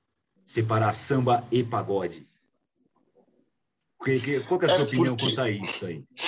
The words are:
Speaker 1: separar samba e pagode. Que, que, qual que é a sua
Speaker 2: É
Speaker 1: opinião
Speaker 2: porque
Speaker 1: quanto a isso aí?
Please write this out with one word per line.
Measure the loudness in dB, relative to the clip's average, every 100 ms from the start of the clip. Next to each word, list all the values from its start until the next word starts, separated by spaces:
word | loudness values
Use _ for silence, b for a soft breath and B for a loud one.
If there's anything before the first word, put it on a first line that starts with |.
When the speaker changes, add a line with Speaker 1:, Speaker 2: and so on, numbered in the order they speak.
| _ _ _ _ -8
Speaker 1:
separar | -2 0 2 2
samba | 0 0 2 4 2 2
e | 0
pagode. | 0 -2 -2 -2 -2 -8 -20 _ _ _ _ _ _ _ _ _ _ _ _ _ _ _ _ -6
Que, | 0 0
que, | 0 -2 0
qual | 0
que | 4
é |
a | 4
sua | 2
Speaker 2:
É |
Speaker 1:
opinião | 2 2 2
Speaker 2:
porque | -2 0
Speaker 1:
quanto | -2
a |
isso | -2 -6 -6 -8
aí? | -10 -12 -8